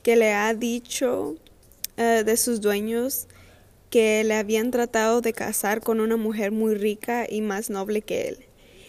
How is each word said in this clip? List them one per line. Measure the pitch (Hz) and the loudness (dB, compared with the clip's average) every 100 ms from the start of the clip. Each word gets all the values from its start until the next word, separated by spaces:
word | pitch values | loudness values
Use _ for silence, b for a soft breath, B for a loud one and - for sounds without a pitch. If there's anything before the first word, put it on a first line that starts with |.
que | - 233 | 2 4
le | 220 | 4
ha | 208 214 | 4 0
dicho, | 220 233 233 - - 254 214 202 320 - - - - - - | 0 -2 -4 -6 -2 0 0 -4 -8 -16 -20 -20 -18 -12 -2
eh, | 233 226 | 2 2
de | 214 233 | 2 2
sus | - 226 | 0 0
dueños | 202 202 214 233 254 - - B B B B - _ | 0 0 -2 -2 -2 -6 -10 B B B B -20 _
que | 240 220 214 | 4 4 4
le | 220 | 2
habían | 214 208 220 247 | 0 0 0 0
tratado | 247 240 226 220 240 | 0 0 0 2 2
de | 233 | 0
casar | 220 220 220 202 220 | -2 -4 -2 -2 -2
con | 226 226 | 0 0
una | 220 226 | 2 0
mujer | 214 220 202 | -2 -2 -2
muy | 220 220 | 0 0
rica | 208 214 208 - 240 226 | 0 0 -2 -4 -4 -4
y | 214 | -4
más | 214 196 226 | -4 -4 -4
noble | 196 196 208 | -6 -4 -4
que | - - - | -4 -4 -4
él, | - - B B B | -8 -16 B B B